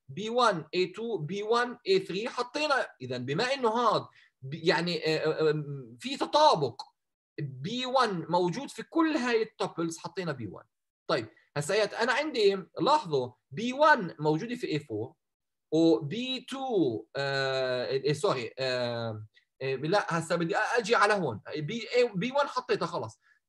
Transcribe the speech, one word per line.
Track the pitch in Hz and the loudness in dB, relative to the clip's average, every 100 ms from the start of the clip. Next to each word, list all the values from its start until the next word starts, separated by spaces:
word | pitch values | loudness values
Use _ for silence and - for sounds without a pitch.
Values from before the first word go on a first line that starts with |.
| - | -16
بي | 135 220 | -10 -4
وان | 240 233 185 | 2 2 2
A | 147 180 | -2 -2
two، | 185 185 233 196 | -2 -4 -6 -6
بي | 151 196 | -6 -4
وان | 214 233 247 240 | 0 0 0 -4
A | - 190 - | 0 0 0
three | 180 233 | -6 -6
حطينا. | - 240 294 302 262 202 - | -6 -4 -2 0 0 -2 -8
إذا | 127 127 | -8 -6
بما | 123 147 247 | -2 -2 0
إنه | 277 240 | 0 0
هذا | 226 233 165 127 _ _ _ | 2 2 2 -2 _ _ _
ب-، | 131 | -12
يعني، | 165 165 160 175 170 156 156 | -2 2 2 2 -2 0 0
آه، | 156 | 0
آه، | 151 156 | 2 2
آه، | 151 143 143 120 123 | 2 -2 -10 -12 -12
في | 254 285 | -8 -4
تطابق. | 330 294 302 208 131 - - _ _ _ _ - | 2 6 6 6 0 -4 -18 _ _ _ _ -10
بي | 143 127 151 240 254 | -10 -8 -6 -4 0
وان | 262 233 180 147 | 2 2 0 0
موجود | 175 180 202 277 | 2 2 0 -8
في | - | -10
كل | 214 330 320 294 | -4 2 2 2
هاي | 247 233 | 2 0
التوبلز، | 220 - 190 - 170 160 | 0 -4 -6 -4 -6 -6
حطينا | 170 - 175 | -10 -6 -6
بي | 127 104 | -4 -8
وان. | 87 - _ _ _ - | -12 -20 _ _ _ -2
طيب، | 151 110 _ _ 143 | -2 -2 _ _ -6
هسه | 151 196 | 0 2
يا | 202 - | 0 0
أنا | 240 | 0
عندي، | 247 311 247 202 196 170 - | 0 -2 2 4 2 -4 0
لاحظوا، | 185 302 185 143 123 - _ | 2 2 2 -2 -2 -8 _
بي | 139 233 | -6 -4
وان | 262 311 285 175 - | 4 6 6 2 -2
موجودة | 151 156 233 240 | 0 0 -2 -6
في | - | -4
إيه | 151 | -4
فور، | - 107 123 - _ _ _ _ - | -4 -8 -8 -12 _ _ _ _ -2
وبي | 156 165 160 147 202 254 254 | 4 6 4 2 -6 -6 -6
تو، | 170 269 262 214 143 110 - - | -8 -8 -2 2 2 -2 -6 -4
آه، | 139 139 135 131 131 127 117 | -2 -2 0 0 0 -2 -2
إيه، | 135 143 | -2 0
سوري، | 151 202 131 113 - | 0 0 0 -4 -6
آه، | 131 123 120 117 117 107 107 _ _ - | -4 -2 -2 -4 -4 -6 -12 _ _ -8
إيه، | 131 131 | -6 -4
لا، | 151 202 - 165 | 0 0 0 -2
هسه | 160 170 | -2 -2
بدي | 165 196 | 0 -2
أ-، | 214 233 | 0 0
أجي | 208 226 | 2 4
على | 208 | 4
هون. | 208 151 104 - 151 | 4 0 -6 -8 -8
بي، | 151 233 220 | -6 -6 -2
إيه، | 240 240 196 | 2 2 0
بي | 240 | -2
وان | 277 285 | 0 0
حطيتها | 254 - 208 175 | -2 -2 -2 -2
خلص. | 170 117 - _ _ | -4 -8 -12 _ _